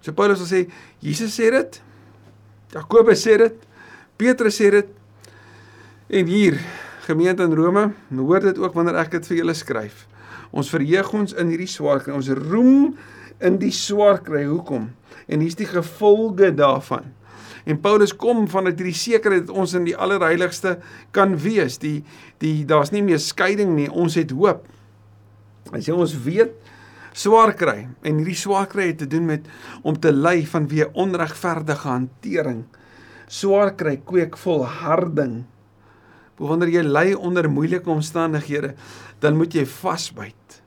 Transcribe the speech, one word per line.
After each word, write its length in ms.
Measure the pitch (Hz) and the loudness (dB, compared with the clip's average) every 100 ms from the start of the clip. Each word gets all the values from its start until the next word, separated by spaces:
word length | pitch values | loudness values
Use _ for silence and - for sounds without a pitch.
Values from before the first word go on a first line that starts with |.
So 100 | - | -10
Paulus 280 | 156 202 196 | -2 0 0
wil 200 | 175 185 | 0 -2
sê, 100 | 180 - - _ | -2 -8 -20 _
Jesus 400 | 151 151 226 208 | -8 -4 -6 0
sê 100 | 226 | 2
dit, 300 | 254 - - - - - - - _ _ _ _ | 2 -2 -10 -20 -20 -20 -20 -20 _ _ _ _
Jakobus 540 | 156 - 233 226 208 233 | -14 2 6 6 4 4
sê 120 | 214 | 4
dit, 160 | 226 226 - - - - _ _ | 4 2 -20 -20 -20 -20 _ _
Petrus 420 | 233 254 220 202 | 2 4 2 4
sê 100 | 208 | 4
dit, 160 | 202 202 - _ - - - - - - - - - _ | 4 2 -10 _ -20 -20 -20 -20 -20 -20 -20 -20 -20 _
en 160 | 202 170 | -2 2
hier, 340 | 202 196 147 - - - - - | 4 4 2 -6 -14 -16 -18 -4
gemeente 380 | 160 180 185 | 0 2 2
in 100 | 180 | 2
Rome, 400 | 156 165 196 214 202 - 131 | 2 2 2 0 -4 -10 -6
hoor 240 | 135 185 | 2 2
dit 180 | 196 190 | 2 0
ook 160 | 185 | -2
wanneer 220 | 165 170 170 | 0 0 0
ek 160 | 160 | -2
dit 160 | 170 160 | -6 -4
vir 100 | 170 | -2
julle 160 | 165 | -2
skryf. 540 | 160 - - 107 - - - - - - | -4 -6 -8 -8 -16 -20 -20 -20 -20 -10
Ons 180 | - 139 | -6 -4
verheug 440 | 160 143 180 196 | -2 0 0 0
ons 200 | 214 202 | -2 -4
in 140 | - 170 | -2 -2
hierdie 200 | 165 185 | -2 -6
swaar 320 | - 147 139 | -6 -2 -2
kry, 140 | 139 | -2
ons 140 | 139 135 | -6 -4
roem 720 | 135 151 208 254 269 294 - - - - - | -4 -2 4 6 6 4 0 -16 -20 -20 -2
in 180 | 185 190 | 0 0
die 140 | 196 | -2
swaar 480 | - - 208 208 196 | -4 -4 2 4 4
kry. 260 | - 151 143 | -2 -4 -2
Hoekom? 440 | 160 170 131 113 - _ - - | -4 -4 -6 -6 -12 _ -20 -6
En 120 | 151 | -2
hier 80 | 165 | -2
is 80 | 170 | -4
die 100 | 214 | -4
gevolge 840 | 180 165 - 208 208 226 185 190 | -4 -6 0 4 4 2 4 4
daarvan. 520 | 139 143 135 - 123 135 - - - - - | 6 2 2 -4 -8 -8 -20 -20 -20 -20 -16
En 160 | - 156 | -6 -2
Paulus 320 | 202 208 202 202 | 2 4 4 2
kom 240 | 226 240 202 | 0 0 0
vanuit 240 | 190 185 170 | 0 -2 -2
hierdie 220 | 180 170 | -6 -6
sekerheid 500 | - 226 220 185 175 | 0 0 2 0 0
dat 80 | 190 | -4
ons 200 | 185 180 | -2 -2
in 80 | 170 | -2
die 80 | - | -2
Allerheiligste 840 | 190 196 170 170 175 175 190 175 - - - - | -2 0 2 2 0 -2 -4 -6 -10 -20 -6 2
kan 220 | 196 175 | 2 2
wees. 380 | 160 220 139 - | 0 0 0 -4
Die, 220 | 151 147 147 - - _ | -6 -6 -10 -20 -20 _
die, 220 | 156 151 143 | -2 -2 2
daar 160 | 156 | 2
is 80 | 147 | 2
nie 120 | 208 202 | 0 0
meer 160 | 160 | 0
skeiding 480 | - - 185 208 202 156 | -2 -2 0 0 0 0
nie, 100 | 143 | 0
ons 280 | - 170 160 | 0 0 0
het 140 | 156 131 | -2 0
hoop. 300 | 180 - - - - _ _ - _ _ _ _ - | 0 0 -8 -20 -20 _ _ -20 _ _ _ _ -12
Hy 80 | 117 | -10
sê 120 | 127 175 | -4 0
ons 200 | 165 151 123 | 0 -2 -4
weet 260 | 185 233 - - - - - - - | 0 0 0 -20 -20 -20 -20 -20 -6
swaar 380 | 202 220 226 - | 4 6 6 4
kry, 300 | 165 104 117 127 | -2 -2 -10 -10
en 180 | 156 151 | -4 -2
hierdie 180 | 160 170 | -2 -4
swaar 280 | 196 196 196 | -2 -2 -2
kry 220 | 196 185 | -2 -4
het 140 | 156 | -4
te 40 | 143 | -4
doen 200 | 156 165 | -2 0
met 160 | 151 156 - - - - | -2 -6 -20 -20 -10 -6
om 100 | 156 | 0
te 160 | 165 | 2
ly 300 | 139 160 180 151 | 4 2 2 0
vanweë 400 | 165 147 151 151 - | -2 -2 0 -2 -2
onregverdige 920 | 190 175 160 - 180 160 156 143 143 | -2 -2 -4 -4 -6 -4 -4 -6 -4
hantering. 760 | 123 131 - - 175 127 117 - - - - - - - | -4 -4 -8 -6 -4 -4 -6 -12 -20 -20 -20 -20 -20 -18
Swaar 440 | - 196 196 202 196 | -6 0 2 2 0
kry 200 | 156 139 | -4 -4
kweek 340 | - 180 160 - | -2 -2 -2 -4
volharding. 1040 | 190 156 123 - 165 160 220 151 135 113 123 _ _ _ _ _ _ _ _ _ | -2 -2 -2 -8 -2 0 0 -2 -2 -4 -12 _ _ _ _ _ _ _ _ _
Bo 140 | 143 | -4
wanneer 240 | 165 175 | -2 0
jy 100 | 170 156 | 0 2
ly 180 | 143 175 | 2 2
onder 340 | 196 175 180 156 | 0 -2 0 0
moeilike 440 | 143 160 180 180 | 0 -2 -2 -2
omstandighede, 800 | 156 151 170 165 156 147 143 135 131 - - - - | -4 -2 -4 -2 -4 -6 -8 -8 -12 -20 -20 -20 -2
dan 160 | 151 156 | 0 2
moet 160 | 165 160 | 0 0
jy 120 | 131 | -4
vasbyt. 880 | - 185 170 - - 104 - _ - | -4 -6 -6 -8 -12 -18 -18 _ -20